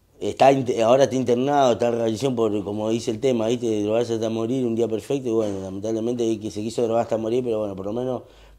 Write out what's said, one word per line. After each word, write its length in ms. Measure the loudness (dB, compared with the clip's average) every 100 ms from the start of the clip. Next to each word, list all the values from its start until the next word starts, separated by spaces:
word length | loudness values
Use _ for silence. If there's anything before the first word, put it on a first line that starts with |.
| _ -8
está 320 | -4 4 4
inte-, 300 | 4 2 2
ahora 220 | 4 6
está 120 | 4 2
internado, 560 | 0 2 2 4 4
está 140 | 4 0
en 40 |
rehabilitación 420 | 0 -2 -2 -2 0
por, 260 | 0 0
como 280 | -4 -4 -2
dice 200 | -2 -2
el 100 | -2
tema, 260 | 0 0 0
¿viste? 200 | 0 0
De 140 | 0
drogarse 300 | 0 0 0
hasta 140 | -2 -2
morir, 380 | -2 -2 -2 0
un 80 |
día 120 | 0 0
perfecto, 420 | -2 -4 -4 0
y 20 |
bueno, 280 | 0 0 -4
lamentablemente 760 | -8 -6 -4 -2 -2 0 0 -2
que 120 | -4
se 100 | -6
quiso 220 | -6 -2
drogar 220 | 0 0
hasta 120 | 0 -2
morir, 260 | 0 -2
pero 180 | 0 -2
bueno, 140 | -4
por 120 | -6 -6
lo 80 |
menos, 280 | -4 -4 -6 -10 -20 -20